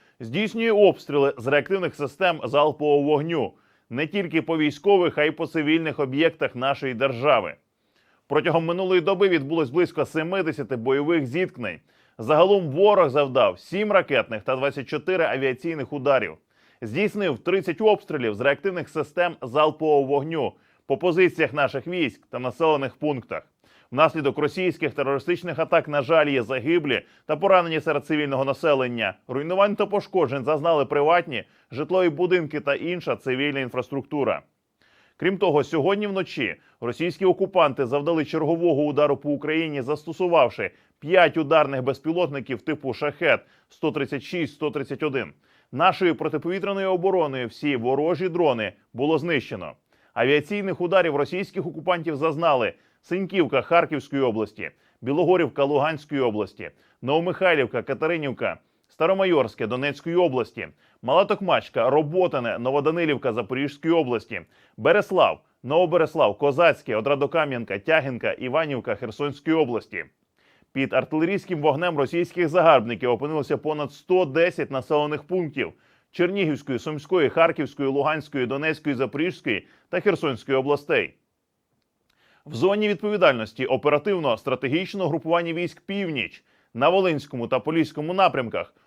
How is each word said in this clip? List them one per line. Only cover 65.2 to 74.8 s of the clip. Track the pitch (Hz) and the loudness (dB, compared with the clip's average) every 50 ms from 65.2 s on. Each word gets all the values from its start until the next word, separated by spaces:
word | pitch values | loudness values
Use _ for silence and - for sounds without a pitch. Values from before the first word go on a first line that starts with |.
| 135 95 78 - _ _ _ _ - | 4 4 2 -2 _ _ _ _ -6
Новобереслав, | 120 147 170 180 165 165 175 160 - - 160 135 104 101 - | 0 2 2 4 4 4 2 2 2 2 2 2 2 2 2
Козацьке, | 143 143 131 143 175 165 127 - - - 110 | 0 0 2 4 4 4 4 2 -2 -4 -4
Отрадокам'янка, | 107 110 139 143 135 143 139 - 165 156 143 131 120 113 - 92 104 | -2 0 0 0 0 0 0 0 -2 -2 -2 -4 -6 -6 -6 -8 -6
Тягінка, | - 160 160 160 135 139 123 117 - 107 | 0 2 2 2 2 -2 -6 -4 -4 -4
Іванівка | - - 127 127 123 156 165 151 139 120 101 123 107 | -4 -4 -6 -4 -2 -2 -2 -2 -4 -6 -4 -6 -6
Херсонської | - 127 113 107 - 143 147 135 - _ 160 160 | -6 -6 -10 -8 -6 -6 -8 -8 -6 _ -2 0
області. | 160 151 120 120 107 - _ 104 87 76 - _ _ _ _ _ _ _ _ _ _ _ _ _ | 0 0 0 -2 -6 -8 _ -12 -12 -12 -12 _ _ _ _ _ _ _ _ _ _ _ _ _
Під | 135 135 113 - | -4 -4 0 0
артилерійським | - - - 156 156 165 175 202 185 - - 180 151 | 0 0 0 -2 0 0 0 0 -4 -4 -6 -6 0
вогнем | 143 156 135 147 175 180 165 147 | 0 0 0 2 -2 -2 0 -2
російських | 135 - - 170 175 - - 175 175 151 | -2 0 0 -2 -2 -2 -2 -2 -2 2
загарбників | 151 180 156 165 147 127 107 117 117 90 127 123 | 2 4 6 8 6 6 4 2 -4 -2 0 0
опинилося | 120 107 135 147 160 151 123 - 151 - | 0 0 -2 -4 -4 -4 -2 -2 -4 -4
понад | - 151 156 151 147 127 | -2 -4 -4 -4 -6 -8
сто | - - _ - 185 185 180 | -10 -16 _ 0 2 2 2
десять | 139 131 160 170 180 - - 143 - | 2 2 2 2 2 0 -4 -6 -4
населених | 143 131 | -4 -6